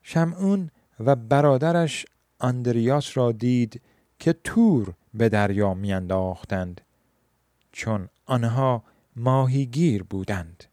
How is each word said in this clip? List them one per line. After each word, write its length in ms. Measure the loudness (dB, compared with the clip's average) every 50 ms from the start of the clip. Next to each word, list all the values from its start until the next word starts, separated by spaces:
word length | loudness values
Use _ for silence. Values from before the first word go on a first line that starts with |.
شمعون 680 | _ -4 -2 0 0 0 -2 -2 0 0 0 0 -2 -8 _ _ _ _ _ -4
و 160 | 0 0 0
برادرش 880 | 0 0 0 2 4 4 4 4 4 2 0 2 0 0 -2 -4 -8 -12 _ _ _ _ _ _ _
اندریاس 800 | -4 -4 -2 -2 -2 0 0 2 2 2 0 0 -2 -2 -2
را 140 | 0 0 0
دید 500 | 0 0 0 0 2 2 0 -2 -4 -18 _ _ _ _ _ _ _ _
که 140 | 0 0 0
تور 600 | _ _ -2 2 4 4 6 4 2 0 -4 -10 _ _ _ -2
به 160 | 0 2 2
دریا 440 | 4 2 2 2 2 0 0 0 -2
می‌انداختند، 1080 | -2 -4 -4 -4 -4 -2 -2 -2 -2 -2 -4 -6 -10 -8 -6 -6 -6 -6 -6 -10 -16 _ _ _ _ _ _ _ _ _ _ _ _ _ _ _ _ _ _
چون 380 | _ -10 -6 -4 -4 -4 -6 -10 _ _ _
آنها 580 | -2 -2 0 0 0 0 0 0 0 0 -2 -6 _ _ _ _ _ _
ماهیگیر 880 | -4 0 2 2 2 2 2 2 0 -2 -2 -2 0 2 2 2 0 -2
بودند. 600 | -6 -6 -6 -4 -4 -4 -6 -6 -10 -16 _ -20 _